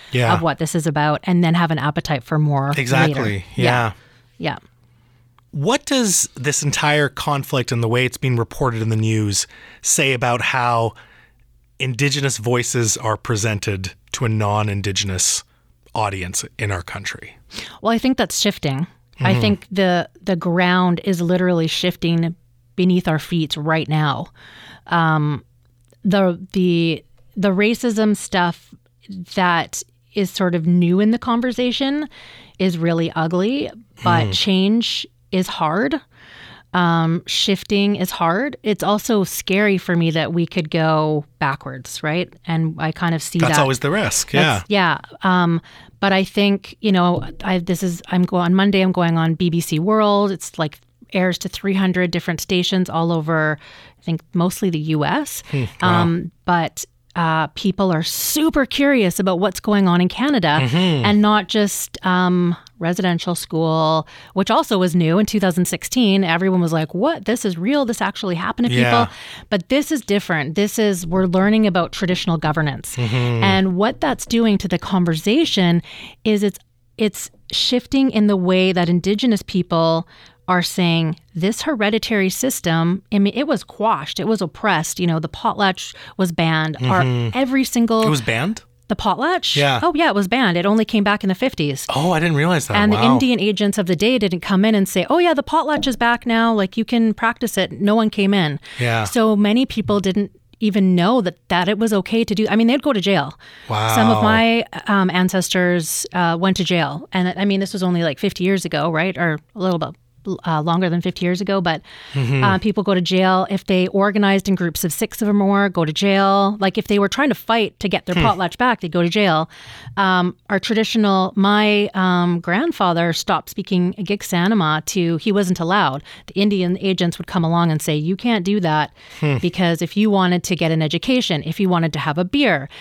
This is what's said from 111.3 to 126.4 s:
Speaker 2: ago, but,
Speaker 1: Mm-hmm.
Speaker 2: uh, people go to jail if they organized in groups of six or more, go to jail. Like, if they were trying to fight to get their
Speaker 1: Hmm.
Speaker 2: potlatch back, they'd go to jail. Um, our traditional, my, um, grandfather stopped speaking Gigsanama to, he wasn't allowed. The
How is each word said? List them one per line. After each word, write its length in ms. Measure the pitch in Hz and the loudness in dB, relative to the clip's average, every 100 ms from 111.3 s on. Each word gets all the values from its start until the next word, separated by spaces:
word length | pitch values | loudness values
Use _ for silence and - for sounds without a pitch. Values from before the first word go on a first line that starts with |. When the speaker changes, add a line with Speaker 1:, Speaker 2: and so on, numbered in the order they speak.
| 180 | -2
Speaker 2:
ago, 180 | 196 196 | -2 -2
but, 220 | 170 156 - - - | 0 -4 -8 -20 -8
Speaker 1:
Mm-hmm. 280 | 139 123 135 | -4 0 2
Speaker 2:
uh, 160 | 202 190 | 2 2
people 240 | 220 202 | 0 -2
go 120 | 190 | 0
to 80 | 185 | 0
jail 440 | 170 185 190 185 - | 2 2 2 2 0
if 160 | 196 - | -4 0
they 220 | 185 185 | 0 2
organized 600 | 196 202 208 202 196 196 | 2 2 2 2 2 2
in 60 | |
groups 280 | 185 170 - | 0 -2 -4
of 80 | 170 | -4
six 300 | - 226 - | -4 -6 -2
or 140 | 208 | 0
more, 340 | 202 196 196 202 | 2 2 2 2
go 160 | 180 | 0
to 80 | 156 | -2
jail. 640 | 151 202 196 196 196 196 208 | 0 2 4 4 4 2 0
Like, 180 | 190 208 | -2 -2
if 80 | - | 0
they 120 | 202 | 2
were 120 | 196 | 2
trying 180 | - 285 | 0 0
to 60 | |
fight 440 | 214 - 226 202 - | 0 0 0 0 -4
to 100 | 196 | -4
get 160 | 185 - | -2 -2
their 80 | |
Speaker 1:
Hmm. 100 | 180 | 0
Speaker 2:
potlatch 320 | 214 185 175 - | 2 2 -2 0
back, 240 | 247 220 | 0 0
they'd 100 | 175 | -2
go 120 | 175 | 0
to 80 | 175 | 0
jail. 400 | 214 202 156 160 - - - - - | 2 2 2 -2 -8 -20 -18 -8 -2
Um, 360 | 190 185 180 - - | 2 2 0 -4 -4
our 100 | 196 | -4
traditional, 760 | - 220 214 233 208 190 185 - | 0 -2 0 2 2 2 0 2
my, 540 | 196 208 214 208 202 | 2 4 2 2 0
um, 480 | 196 185 180 175 175 | 0 0 2 2 0
grandfather 720 | 175 185 339 - 185 170 170 | -2 0 0 0 0 2 0
stopped 380 | 160 - 170 - | -2 -2 -2 -4
speaking 420 | - - 180 175 - | -10 -2 0 0 -2
Gigsanama 840 | 180 202 - 175 185 220 156 156 - | -6 -6 -2 0 2 2 2 0 -2
to, 320 | 190 170 165 | -2 0 0
he 120 | 220 | 0
wasn't 300 | 202 185 180 | 0 0 0
allowed. 420 | 165 202 156 139 - - - | 0 2 2 -2 -8 -20 -8
The 120 | 185 | -2